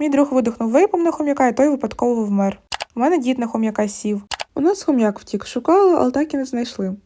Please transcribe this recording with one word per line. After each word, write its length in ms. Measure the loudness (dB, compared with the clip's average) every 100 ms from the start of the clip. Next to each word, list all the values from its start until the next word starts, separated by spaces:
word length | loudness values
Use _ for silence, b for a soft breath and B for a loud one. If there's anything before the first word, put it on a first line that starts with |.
Мій 80 | 0
друг 260 | 2 2
видихнув 360 | 2 0 -2 2
вейпом 320 | 4 4 2
на 80 | 0
хом'яка, 380 | 0 0 2 2
і 80 | 4
той 120 | 2
випадково 560 | 2 -4 -2 0 0
вмер. 360 | 0 0 0 -2 -10 -14 -10 -2
У 40 |
мене 180 | 0 2
дід 200 | 0 -2
на 80 | -2
хом'яка 420 | -2 -2 0 -2
сів. 340 | -4 -4 -4 -6 -10 -8
У 60 | -2
нас 220 | 0 0
хом'як 360 | 0 2 0 -2
втік, 260 | -6 -8 -6
шукали, 480 | -6 2 4 4
але 160 | 4 2
так 240 | 0 -2
і 20 | -2
не 80 |
знайшли. 520 | -4 -4 -6 -6 -6 -6